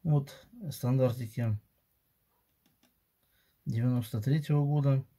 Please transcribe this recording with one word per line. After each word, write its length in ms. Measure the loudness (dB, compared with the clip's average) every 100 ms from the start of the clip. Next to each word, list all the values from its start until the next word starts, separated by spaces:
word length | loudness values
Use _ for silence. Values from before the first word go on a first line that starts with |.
Вот 320 | 4 2 0 -14 -20 -14 -12
стандартики 880 | -6 -2 2 2 0 -6 -2 -2 -2 _ _ _ _ _ _ _ _ _ _ _ _ _ _ _ _ _ _ _ _ -6
девяносто 560 | 0 0 0 -2 -4
третьего 420 | 0 0 2 0 2
года 400 | 2 2 0 -2